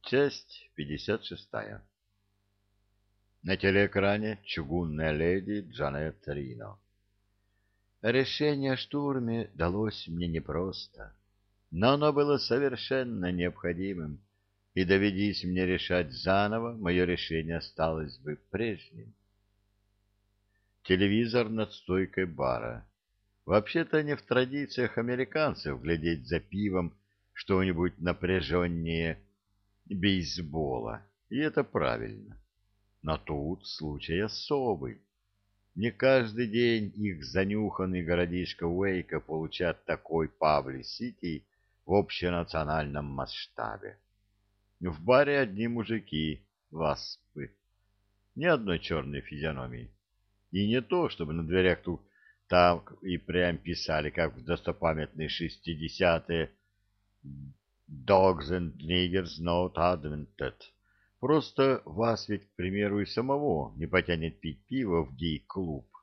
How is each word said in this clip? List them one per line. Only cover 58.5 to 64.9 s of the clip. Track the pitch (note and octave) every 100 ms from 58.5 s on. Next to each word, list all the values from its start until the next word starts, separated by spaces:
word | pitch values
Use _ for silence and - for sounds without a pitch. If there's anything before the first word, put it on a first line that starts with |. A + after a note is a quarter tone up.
and | F2+ E2+ C2+
niggers | D2+ F2+ F2+ F#2+ E2+ D#2+
not | E2+ E2+ F2+ -
admitted». | F2 F2 D2+ D2 C#2+ - C2 - - _ _ _ _ _
Просто | B2+ D#3 - - C3+ B2+ -
вас | D#2+ A#2 A2 -
ведь, | G2+ -
к | -
примеру, | F2+ G2 G#2 G#2
и | G2
самого | - B2+ C#3+ D3 D#2+ B1 -
не | D#2+
потянет | F#2 F2 E2+ E2 -
пить | D#2+ C#2+ _
пиво | C3 A2+